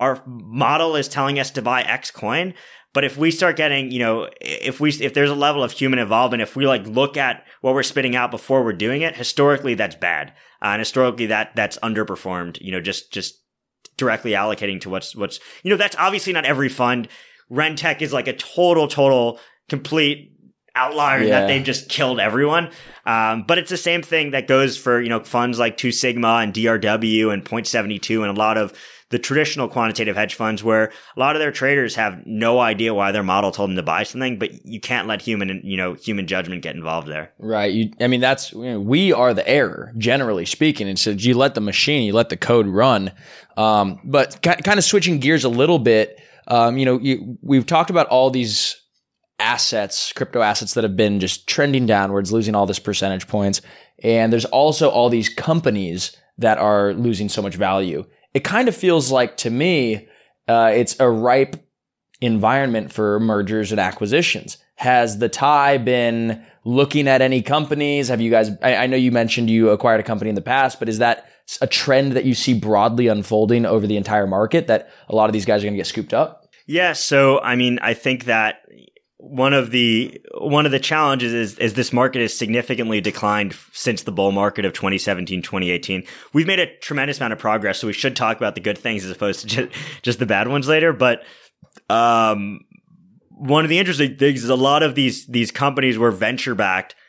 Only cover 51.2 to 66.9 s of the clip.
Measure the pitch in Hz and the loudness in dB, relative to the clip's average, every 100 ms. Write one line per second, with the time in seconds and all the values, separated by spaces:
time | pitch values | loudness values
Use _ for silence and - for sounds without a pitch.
51.2 | 92 - - - 143 135 120 104 98 98 | -2 -4 -6 0 2 2 2 2 2 0
52.2 | 98 110 107 104 98 98 - 101 98 92 | 0 0 2 2 2 0 -4 -4 -2 -4
53.2 | - 107 101 98 - - - _ 113 113 | -4 -2 0 -2 -6 -20 -20 _ 0 2
54.2 | 113 117 113 131 151 151 156 113 120 117 | 4 2 2 2 4 4 2 4 2 2
55.2 | 104 - - 165 160 104 92 87 - - | 0 -4 -2 0 2 -2 -2 -6 -8 -12
56.2 | _ - 117 110 104 104 101 95 120 101 | _ -2 2 2 4 4 2 0 0 0
57.2 | 101 - 101 85 95 98 95 76 - _ | -4 -4 -6 -2 0 0 -2 -4 -10 _
58.2 | _ 139 143 208 254 - 185 165 127 131 | _ -6 -2 0 0 0 2 2 2 2
59.2 | 120 - 120 120 165 170 123 107 - _ | 0 -2 -4 0 0 2 0 -2 -8 _
60.2 | _ _ - 117 113 110 120 - 131 113 | _ _ 0 4 6 4 2 2 2 4
61.2 | 120 131 135 160 _ _ _ _ _ - | 4 4 2 -4 _ _ _ _ _ -6
62.2 | 123 110 110 135 135 113 104 - 107 104 | 0 2 2 2 0 -2 -4 -2 0 2
63.2 | 110 104 98 110 101 107 92 - 104 139 | 2 0 0 -2 -2 0 -2 -2 0 2
64.2 | 170 107 - - _ - 127 123 117 104 | 0 -2 -8 -18 _ -4 2 4 4 0
65.2 | 117 - 139 147 139 139 117 123 120 117 | -2 0 2 4 4 2 2 2 2 0
66.2 | 113 110 - _ 113 123 139 | -2 -4 -10 _ -2 2 2